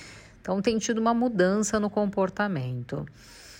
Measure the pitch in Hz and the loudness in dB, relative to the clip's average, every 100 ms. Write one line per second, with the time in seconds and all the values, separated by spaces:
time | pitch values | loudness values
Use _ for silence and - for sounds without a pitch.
0 | - - - - - 190 202 226 - 226 | -16 -20 -20 -12 -4 0 2 0 0 0
1 | 226 233 247 214 180 202 208 220 208 208 | 2 2 2 4 4 4 2 0 0 0
2 | 208 202 185 190 208 165 127 123 123 147 | 0 0 0 0 -2 -2 -4 -6 -6 -8
3 | - - - - - | -8 -14 -20 -20 -20